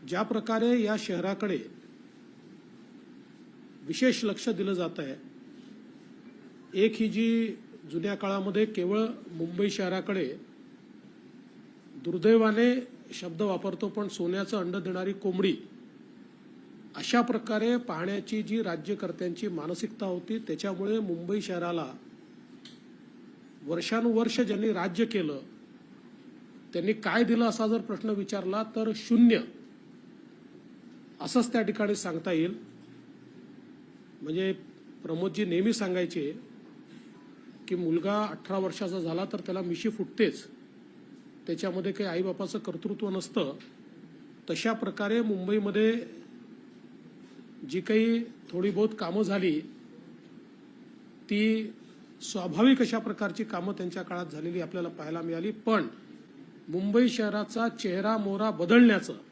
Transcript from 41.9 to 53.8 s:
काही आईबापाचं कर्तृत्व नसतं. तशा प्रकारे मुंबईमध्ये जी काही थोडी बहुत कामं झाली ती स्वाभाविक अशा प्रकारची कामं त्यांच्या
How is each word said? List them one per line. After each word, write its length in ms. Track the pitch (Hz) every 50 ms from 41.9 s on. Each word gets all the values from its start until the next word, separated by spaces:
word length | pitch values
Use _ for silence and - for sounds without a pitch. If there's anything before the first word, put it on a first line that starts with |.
काही 180 | 185 - 208 190
आईबापाचं 500 | 165 175 185 190 170 - 196 175 - 107
कर्तृत्व 500 | - - 170 160 - 208 202 - 220 202
नसतं. 440 | 190 190 - - - - 165 135 135 - - - - - - - - - - - - - - - - - - -
तशा 240 | 160 160 - 226 226
प्रकारे 460 | 226 240 196 180 - 208 202 220 233 226
मुंबईमध्ये 680 | 220 208 185 180 190 208 214 202 202 196 214 220 220 226 233 - - - - - - - - - - - - - - - - - - - - - - - - - - - - - - - - - 131
जी 120 | 139 190
काही 380 | 185 - 214 220 226 233 233 233 233 - - - - -
थोडी 200 | 165 175 180 202
बहुत 180 | 180 190 214 214 214 -
कामं 240 | 202 165 175 208 214
झाली 360 | 180 196 202 180 175 151 156 - - - - - - - - - - - - - - - - - - - - - - - - - - - - - - - - - -
ती 420 | 208 208 214 220 220 220 220 214 - - - - - - - - - -
स्वाभाविक 600 | - - - 190 175 180 151 170 226 269 269 262
अशा 180 | 247 - 233 226
प्रकारची 440 | - 220 196 - 208 196 165 - 220
कामं 280 | - - 175 180 190 202
त्यांच्या 300 | -